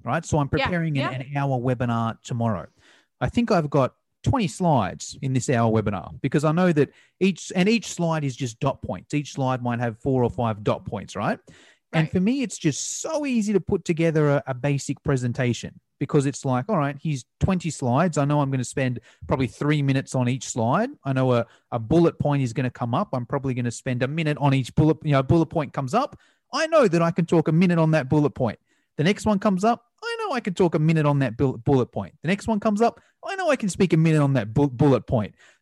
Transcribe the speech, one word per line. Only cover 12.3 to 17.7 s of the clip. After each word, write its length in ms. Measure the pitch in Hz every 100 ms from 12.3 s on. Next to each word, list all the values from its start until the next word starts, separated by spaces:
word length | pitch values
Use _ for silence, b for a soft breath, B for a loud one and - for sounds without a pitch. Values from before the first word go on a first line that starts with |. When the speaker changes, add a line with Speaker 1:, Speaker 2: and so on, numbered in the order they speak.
| 277
Speaker 1:
it's 160 | 220 -
just 420 | 156 - - -
so 240 | 320 311 285
easy 260 | 240 208
to 60 | 196
put 240 | - 196
together 440 | - 160 165 156 147
a, 140 | 143 -
a 60 |
basic 480 | 123 143 143 - 135
presentation 800 | 151 135 123 117 123 117 - - _ -
because 280 | 143 151 139
it's 180 | -
like, 220 | 139 127 131
All 80 | 190
right, 200 | 143 143
here's 240 | 160 135 - -
twenty 300 | - 185 170